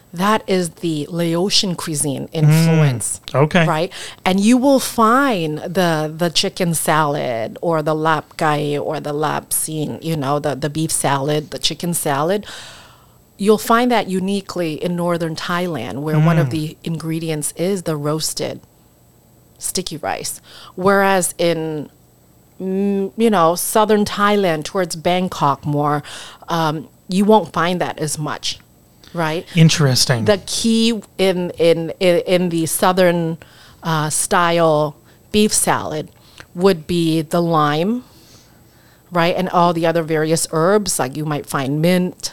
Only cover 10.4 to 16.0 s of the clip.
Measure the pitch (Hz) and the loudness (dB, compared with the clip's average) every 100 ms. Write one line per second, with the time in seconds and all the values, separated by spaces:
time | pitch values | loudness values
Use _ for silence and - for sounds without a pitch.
10.4 | 147 135 151 151 160 - - 143 151 151 | -2 -4 -4 -2 -2 -2 0 0 0 -2
11.4 | 143 - - 160 175 165 160 139 160 208 | -4 -4 -4 -4 -4 -4 -2 0 0 -2
12.4 | - - - - - - _ _ _ - | -4 -16 -18 -20 -20 -20 _ _ _ -2
13.4 | 196 214 - 226 247 226 185 185 190 202 | 2 2 4 2 4 0 0 -2 -2 -4
14.4 | - 175 165 151 170 175 175 170 165 156 | -4 -6 -4 -4 -4 -2 -2 -2 -2 -6
15.4 | - 175 180 151 110 123 | -4 -4 -2 -4 -8 -6